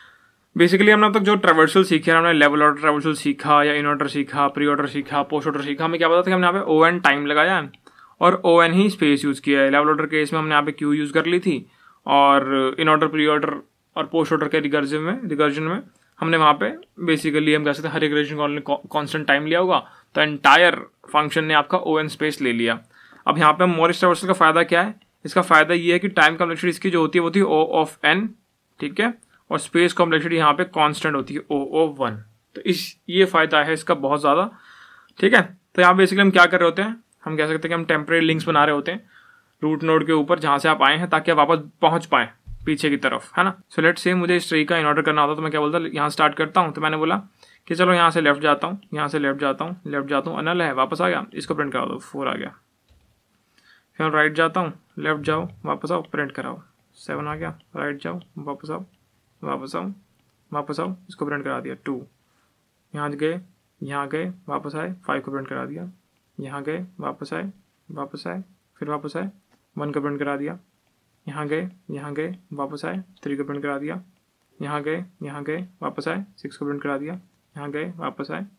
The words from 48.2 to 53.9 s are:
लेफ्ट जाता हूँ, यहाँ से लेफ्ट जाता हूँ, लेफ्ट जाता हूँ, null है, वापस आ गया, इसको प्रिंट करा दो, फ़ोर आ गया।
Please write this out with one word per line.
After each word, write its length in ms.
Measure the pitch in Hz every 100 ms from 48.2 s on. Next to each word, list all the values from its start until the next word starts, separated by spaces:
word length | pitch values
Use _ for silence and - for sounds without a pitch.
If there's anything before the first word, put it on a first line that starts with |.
लेफ्ट 200 | 147 143
जाता 260 | 151 147 165
हूँ, 140 | 196 _
यहाँ 140 | 151 147
से 120 | 151
लेफ्ट 200 | 139 139
जाता 260 | 143 135 165
हूँ, 160 | 180 151
लेफ्ट 200 | 143 139
जाता 240 | 139 165
हूँ, 80 | 160
null 220 | 156 175
है, 120 | 160
वापस 280 | 131 131 160
आ 80 | 180
गया, 160 | 160 -
इसको 220 | - 160 151
प्रिंट 180 | 143
करा 120 | 127 127
दो, 120 | -
फ़ोर 300 | - 139 131
आ 60 |
गया। 200 | - - - _ _ _ _ _ _ _ _ _ _ _ _ _